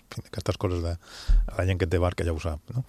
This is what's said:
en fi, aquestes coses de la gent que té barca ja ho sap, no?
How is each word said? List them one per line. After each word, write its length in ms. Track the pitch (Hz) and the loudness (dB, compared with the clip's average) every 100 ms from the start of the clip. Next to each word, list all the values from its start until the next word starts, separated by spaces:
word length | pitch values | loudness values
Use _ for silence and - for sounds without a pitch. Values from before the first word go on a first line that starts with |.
| - | -14
en 100 | - | -14
fi, 60 | - | -10
aquestes 300 | - - - | -8 -4 -2
coses 220 | 98 87 | 0 -2
de 100 | 85 85 - - - - - - | -2 -4 -10 -10 4 4 4 0
la 80 | 92 | 0
gent 140 | 95 | 2
que 80 | 90 | 2
té 100 | 90 | 4
barca 300 | 87 - 85 | 2 0 -2
ja 80 | 80 | -2
ho 40 | |
sap, 160 | 85 76 - | -4 -6 -6
no? 80 | 123 | -8